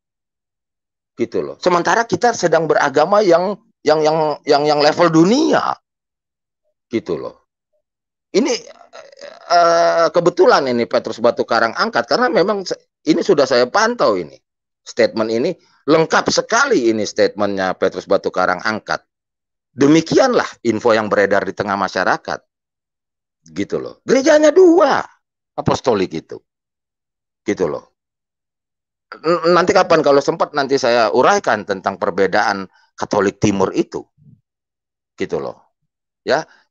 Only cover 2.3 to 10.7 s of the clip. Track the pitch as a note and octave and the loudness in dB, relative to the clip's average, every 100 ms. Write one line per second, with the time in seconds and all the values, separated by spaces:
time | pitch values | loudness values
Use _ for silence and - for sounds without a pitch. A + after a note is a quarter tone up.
2.3 | A3 E3+ D#3+ D#3+ D3+ C#3+ C#3 D#3+ G3+ G3+ | 0 0 0 0 0 0 0 2 2 2
3.3 | E3 F#3 G3 _ _ - D#3 D3+ D#3+ D3+ | 2 0 -8 _ _ -2 0 2 0 -2
4.3 | D3 - C#3+ D3+ D3 D3 D3 E3+ D#3+ F3 | -4 -2 0 2 2 0 2 2 4 4
5.3 | C4 D#4+ F3+ - - _ _ _ _ _ | 2 2 0 -2 -8 _ _ _ _ _
6.3 | _ _ _ _ _ _ A2+ G2+ D2 A#1+ | _ _ _ _ _ _ -8 -6 -8 -10
7.3 | - _ _ _ _ _ _ _ _ _ | -16 _ _ _ _ _ _ _ _ _
8.3 | F#3 C#4+ - - - _ - - - - | -2 -2 -4 -10 -20 _ -20 -20 -20 -20
9.3 | - - E3+ E3+ E3+ E3+ E3+ D#3+ F3 E3+ | -20 0 2 4 4 2 2 2 2 0
10.3 | F3 D4+ F#3+ C3+ | 4 4 4 2